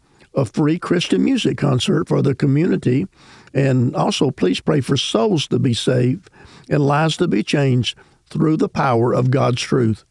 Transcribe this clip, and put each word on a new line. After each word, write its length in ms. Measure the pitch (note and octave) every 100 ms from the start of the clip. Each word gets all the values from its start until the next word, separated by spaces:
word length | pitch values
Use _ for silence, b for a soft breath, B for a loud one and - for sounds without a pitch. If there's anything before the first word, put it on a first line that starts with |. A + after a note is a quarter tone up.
| b b b
a 120 | - B2
free 320 | - D3 E3+
Christian 440 | - F3 - F#3+
music 360 | - C4 D3 -
concert 500 | C#3+ B2+ - D3+ F3+
for 140 | D3
the 120 | C3+
community. 720 | C3 D3 C#3 F#3+ F#3 B2+ C3 F#3+ B B B B
And 420 | C3+ C3+ B2+ B2
also, 360 | - - - C#3+
please 300 | - F#3 F#3
pray 200 | - D3+
for 160 | B2 C#3+
souls 500 | - G#3 A3 E3+ -
to 100 | B2
be 160 | B2
saved 560 | A#2 - B2+ B2+ C#3 - B B B B
and 160 | D3 C#3
lives 320 | C#3+ D#3+ -
to 100 | E3+
be 140 | G3+
changed 560 | - D#3 C#3 B2 A2 - b b _
through 260 | D#3 D#3 D#3
the 120 | G3+
power 440 | - C#3+ A#2 A#2+
of 180 | - B2+
God's 300 | C3 B2 B2
truth. 440 | - C#3+ A2+ G#2+ _